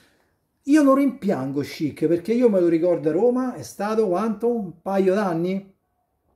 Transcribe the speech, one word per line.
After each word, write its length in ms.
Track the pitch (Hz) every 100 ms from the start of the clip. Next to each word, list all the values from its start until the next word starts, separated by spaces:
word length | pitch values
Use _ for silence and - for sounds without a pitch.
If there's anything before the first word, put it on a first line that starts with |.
| _ _ _ _ _ _
Io 180 | 277 311
non 120 | 277
rimpiango 680 | 269 277 - 190 147 135 139
Schick, 440 | 135 - 151 - 156
perché 280 | 170 170
io 160 | 240 247
me 100 | 190
lo 80 | 170
ricordo 400 | 165 175 165 151
a 40 |
Roma, 420 | 156 240 247 254
è 80 | -
stato 440 | - - 202 220 214
quanto? 480 | 175 226 208 233
Un 280 | 233 185 -
paio 320 | 190 196 190
d'anni? 600 | 196 196 165 180 190 - _ _ _ _ _ _